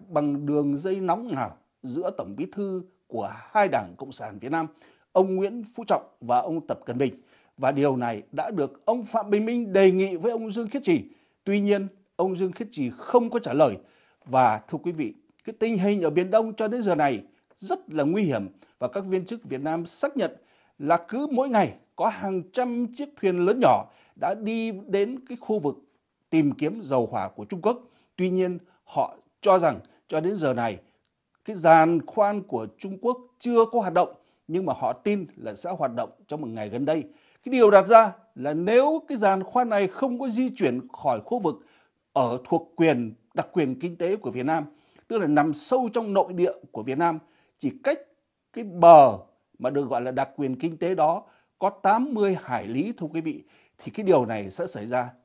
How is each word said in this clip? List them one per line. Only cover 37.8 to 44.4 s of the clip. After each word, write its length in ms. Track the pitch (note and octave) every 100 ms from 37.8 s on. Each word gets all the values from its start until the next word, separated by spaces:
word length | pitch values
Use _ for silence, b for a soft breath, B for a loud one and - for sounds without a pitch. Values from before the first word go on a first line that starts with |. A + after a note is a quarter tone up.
| F#3+
ra 260 | A3+ G#3+ - _ -
là 180 | C3+
nếu 480 | D#3 F3+ A#3 C#4+ D#4 -
cái 100 | C4+
giàn 260 | G3+ F#3+
khoan 260 | F#3+ B3 B3
này 180 | G3+ F#3+
không 320 | - C4+ A#3+
có 100 | C4+
di 200 | A3 B3+
chuyển 380 | - D#3 B2 -
khỏi 280 | - C#3 A#2 -
khu 140 | A#3+
vực 160 | F3 C3+ b b b b _
ở 240 | C#3 B2 B2+
thuộc 300 | - E3 - -
quyền, 380 | E3 B2+ A2+ A2 _
đặc 140 | - -
quyền 280 | F3+ C#3 B2+
kinh 180 | F3 E3+
tế 180 | E3+ G#3
của 160 | -
Việt 140 | B2+